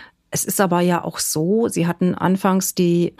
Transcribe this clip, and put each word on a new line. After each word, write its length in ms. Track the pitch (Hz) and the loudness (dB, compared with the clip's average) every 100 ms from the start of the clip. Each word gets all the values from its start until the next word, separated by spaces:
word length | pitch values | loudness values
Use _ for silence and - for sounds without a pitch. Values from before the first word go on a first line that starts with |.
| - _ - | -18 _ -10
Es 120 | - | -6
ist 160 | - - | -4 0
aber 200 | 190 175 | 2 2
ja 240 | 175 175 | 2 0
auch 160 | - - | -2 -6
so, 480 | - 156 165 220 233 | -4 -2 0 0 0
Sie 180 | - 170 | 0 -2
hatten 300 | - 180 - | 0 0 0
anfangs 580 | 175 190 196 190 - | 0 2 2 0 0
die 400 | - 175 175 175 - | 0 2 2 0 -4